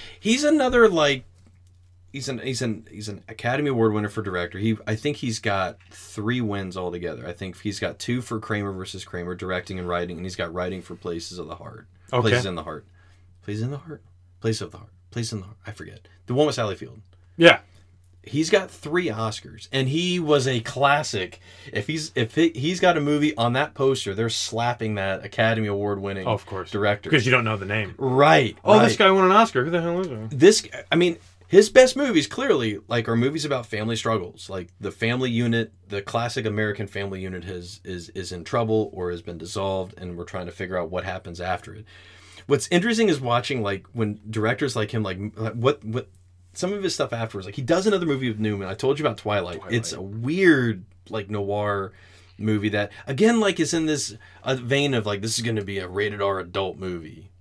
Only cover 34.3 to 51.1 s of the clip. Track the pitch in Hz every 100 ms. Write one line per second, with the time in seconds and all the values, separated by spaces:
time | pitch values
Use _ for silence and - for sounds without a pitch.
34.3 | - - 95 85 - 104 - 113 123 127
35.3 | 117 120 117 110 - - 101 - 117 120
36.3 | 127 110 107 107 101 98 101 98 95 92
37.3 | 90 87 90 90 - 95 90 85 95 87
38.3 | 90 82 120 113 110 104 - 90 87 -
39.3 | 85 85 101 98 95 90 - 90 85 87
40.3 | 92 87 - 92 90 82 90 92 92 90
41.3 | 87 90 90 - 101 - - - - -
42.3 | - - 143 - 175 226 226 214 139 123
43.3 | 120 - 131 101 98 - 120 107 101 107
44.3 | 107 110 123 139 120 107 113 98 92 107
45.3 | 110 113 117 127 147 107 123 - - _
46.3 | _ _ - 180 208 180 - 135 117 113
47.3 | 98 92 139 120 175 214 190 165 135 127
48.3 | 107 107 101 95 95 135 139 147 107 107
49.3 | 104 87 87 - 117 117 - 98 113 127
50.3 | 180 180 139 120 92 - - -